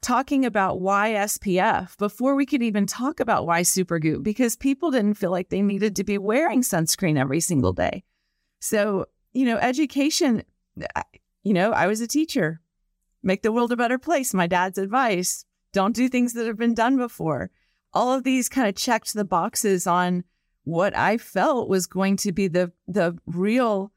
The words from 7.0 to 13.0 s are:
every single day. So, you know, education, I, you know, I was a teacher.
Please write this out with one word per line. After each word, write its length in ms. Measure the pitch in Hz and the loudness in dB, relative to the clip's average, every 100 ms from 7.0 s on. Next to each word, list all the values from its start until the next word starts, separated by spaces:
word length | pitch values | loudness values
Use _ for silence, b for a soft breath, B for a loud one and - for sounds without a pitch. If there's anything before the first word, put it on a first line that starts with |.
| 180 151 | 0 0
every 200 | 131 143 | 0 -2
single 360 | - 156 98 | 0 2 0
day. 280 | 90 87 - - _ _ _ _ _ | 0 -2 -4 -12 _ _ _ _ _
So, 480 | - 220 208 196 - _ _ | -4 0 0 -2 -6 _ _
you 100 | 247 | -2
know, 140 | 262 226 | 0 2
education, 840 | 247 254 302 - 285 - 302 226 - _ _ - - - | 0 0 -2 0 0 2 2 0 -4 _ _ -14 -8 -8
I, 60 | - - _ _ | -10 -14 _ _
you 100 | 190 | 0
know, 200 | 180 196 | 2 2
I 140 | - 175 | 2 2
was 140 | 214 | 0
a 60 | 233 | -2
teacher. 560 | 294 320 269 156 160 _ _ _ _ | -2 -2 0 -2 -4 _ _ _ _